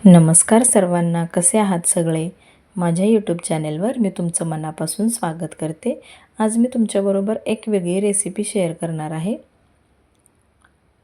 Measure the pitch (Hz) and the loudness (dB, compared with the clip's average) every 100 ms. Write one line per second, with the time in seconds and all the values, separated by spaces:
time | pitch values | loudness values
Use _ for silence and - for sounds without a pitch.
0 | 208 175 160 170 - 226 247 214 185 175 | 10 8 8 2 4 4 4 2 2 0
1 | 170 170 170 - 175 220 196 175 175 180 | 0 -2 -2 -2 0 2 2 0 0 0
2 | 165 160 165 - _ _ _ - 175 170 | 0 -2 -4 -10 _ _ _ -4 -2 0
3 | 202 226 202 170 - 160 156 151 208 247 | 2 2 0 -6 -4 -4 -4 -4 -4 -2
4 | 202 180 170 165 165 156 156 156 160 - | -2 -2 -6 -4 -6 -6 -8 -8 -8 -4
5 | 226 233 170 165 160 - - 165 233 294 | -4 -2 -6 -6 -10 -8 -8 -6 -8 -8
6 | - - _ - 220 226 247 247 214 202 | -12 -20 _ -2 -2 0 0 0 -2 0
7 | 196 196 196 220 - 220 - 208 175 185 | 0 0 -2 -4 -4 -6 -2 -2 0 -2
8 | 208 196 180 190 202 208 170 160 170 160 | 0 -2 -4 -6 -4 -2 -2 -4 -6 -6
9 | 156 160 180 277 _ _ _ _ _ _ | -6 -6 -6 -8 _ _ _ _ _ _
10 | _ _ _ _ _ _ _ _ _ _ | _ _ _ _ _ _ _ _ _ _